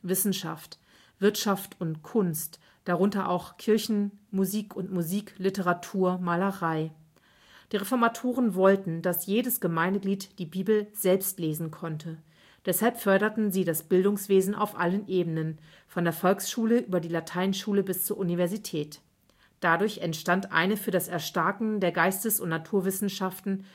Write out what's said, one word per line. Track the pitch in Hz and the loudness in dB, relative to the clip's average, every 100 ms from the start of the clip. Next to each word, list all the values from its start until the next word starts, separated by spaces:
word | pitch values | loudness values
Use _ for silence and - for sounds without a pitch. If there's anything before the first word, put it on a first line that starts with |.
Wissenschaft, | 180 185 202 185 165 160 - - _ _ _ _ | -2 0 0 -2 -6 -10 -14 -20 _ _ _ _
Wirtschaft | 196 208 214 190 - - | 0 2 0 -2 -4 -6
und | 165 156 | -6 -6
Kunst, | - 226 185 156 - - _ _ | -2 0 0 -2 -8 -14 _ _
darunter | - 175 202 196 190 | -2 2 2 2 0
auch | 180 - - | -2 -4 -6
Kirchen, | - 220 220 208 202 - _ | 0 2 2 0 -2 -6 _
Musik | 190 190 214 214 | -2 0 -2 -6
und | - 190 | -8 -4
Musik, | 185 160 196 208 - | -2 -2 -4 -6 -4
Literatur, | 190 190 180 175 - 196 185 180 | -2 0 0 -2 -2 0 0 0
Malerei. | 175 175 196 190 165 156 160 - _ _ _ _ _ - _ | 0 0 0 0 -2 -2 -4 -8 _ _ _ _ _ -20 _
Die | 214 | -6
Reformatoren | 196 254 233 233 247 247 240 | -2 2 2 2 -2 0 2
wollten, | 185 190 196 190 165 | 6 6 6 2 -2
dass | 180 175 - | -2 -2 0
jedes | 208 254 - | 0 0 -2
Gemeindeglied | 175 165 175 196 196 196 - - | 0 0 0 0 -2 -4 -6 -12
die | 160 | -8
Bibel | 185 185 214 208 | -4 0 0 0
selbst | - 185 190 - - | -2 2 2 0 -4
lesen | 160 156 160 | -4 -2 -6
konnte. | 156 165 156 170 160 - _ _ _ - | -8 -8 -8 -10 -14 -16 _ _ _ -4
Deshalb | 185 226 233 | 2 0 2
förderten | 202 190 214 220 208 | 4 4 4 2 0
sie | 190 | 2
das | 170 156 | 0 -2
Bildungswesen | - 185 190 202 - 190 190 | 2 4 4 0 4 4 4
auf | 208 208 - | 0 -4 0
allen | 175 196 202 | 0 0 0
Ebenen, | 185 165 160 160 156 - - _ | 0 0 -2 -4 -6 -14 -20 _
von | - | -2
der | 170 | -2
Volksschule | 160 185 190 - - 226 233 | 2 2 2 -2 -2 2 2
über | - 180 | 2 -2
die | 165 | -2
Lateinschule | 165 165 175 190 196 - 196 | -4 -4 -2 0 0 0 0
bis | 190 185 | 0 -2
zur | - 208 | -4 -2
Universität. | 180 175 175 214 - 160 151 - _ _ _ _ _ _ | -2 0 0 -2 -6 -6 -6 -12 _ _ _ _ _ _
Dadurch | 175 165 208 208 | 2 2 0 -2
entstand | 170 160 - 180 196 | -6 -4 0 0 2
eine | 165 180 214 | 0 2 0
für | - | 0
das | 180 170 | -2 -2
Erstarken | 175 - 180 165 202 220 214 | -4 -2 0 0 0 -2 0
der | 180 | 0
Geistes- | 170 - 190 226 - | 2 2 2 -2 -2
und | 180 | -2
Naturwissenschaften | 160 160 202 190 190 202 - 185 185 202 190 - | -4 -2 0 0 -2 -4 -2 -4 -4 -4 -6 -8